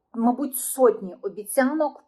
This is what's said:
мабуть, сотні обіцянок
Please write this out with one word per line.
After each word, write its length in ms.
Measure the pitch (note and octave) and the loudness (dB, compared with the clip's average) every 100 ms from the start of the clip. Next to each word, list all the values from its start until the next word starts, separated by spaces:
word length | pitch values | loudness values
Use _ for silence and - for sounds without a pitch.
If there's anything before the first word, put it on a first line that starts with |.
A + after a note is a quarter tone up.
| _ | _
мабуть, 440 | A3+ A3+ B3 C#4+ - | -2 0 0 -4 -6
сотні 580 | - - B3+ G3+ F#3+ F3 | -8 4 4 4 -4 -10
обіцянок 840 | G3+ G3 G3+ - C4 D#4 D4 - | -10 -10 -6 0 0 2 -2 -4